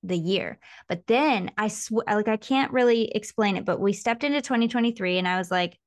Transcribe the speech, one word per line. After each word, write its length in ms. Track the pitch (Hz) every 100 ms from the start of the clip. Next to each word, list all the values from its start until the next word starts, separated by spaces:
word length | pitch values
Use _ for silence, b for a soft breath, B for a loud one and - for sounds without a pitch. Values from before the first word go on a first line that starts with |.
the 140 | 185 180
year. 420 | 165 190 - - B B -
But 180 | 175 -
then 420 | 233 302 233 170 -
I 80 | 214
sw-, 400 | 208 - 220 -
like, 220 | 208 214
I 80 | 220
can't 360 | - 269 269
really 380 | 254 247 233 220
explain 460 | - 208 - 208 190
it, 80 |
but 160 | 190 175
we 120 | 196
stepped 300 | 202 - 233
into 180 | 285 285
twenty 280 | - 247 233
twenty-three 500 | 240 233 233 185 180
and 80 | 180
I 120 | 185
was 120 | 180
like 260 | 185 175 -